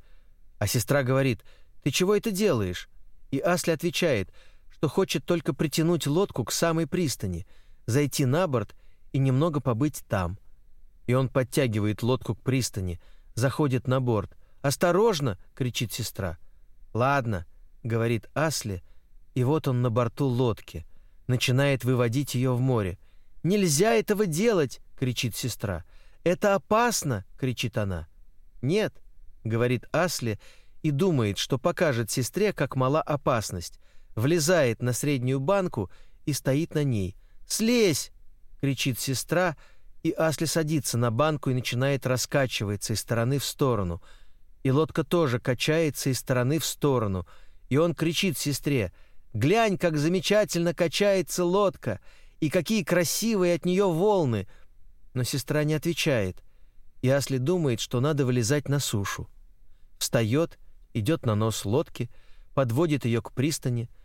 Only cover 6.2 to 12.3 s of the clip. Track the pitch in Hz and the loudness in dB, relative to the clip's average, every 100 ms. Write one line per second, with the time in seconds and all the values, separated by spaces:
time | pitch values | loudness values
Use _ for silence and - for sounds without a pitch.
6.2 | 202 - 107 - 165 160 160 180 156 - | 0 -2 -4 0 2 2 0 0 -2 -2
7.2 | 101 85 - - - - - 123 143 - | -6 -6 -8 -16 -20 -12 -2 0 2 0
8.2 | 131 147 185 123 104 - - - - 131 | 2 2 2 0 -2 -8 -20 -20 -6 0
9.2 | 135 131 170 147 135 113 151 - - 104 | 2 2 2 0 0 0 0 -2 -2 -2
10.2 | 87 98 - - - - - - - 123 | -2 -6 -14 -20 -20 -20 -20 -10 -2 0
11.2 | 131 139 127 - 131 107 104 107 117 127 | 2 0 0 0 0 2 0 0 0 0
12.2 | - | -2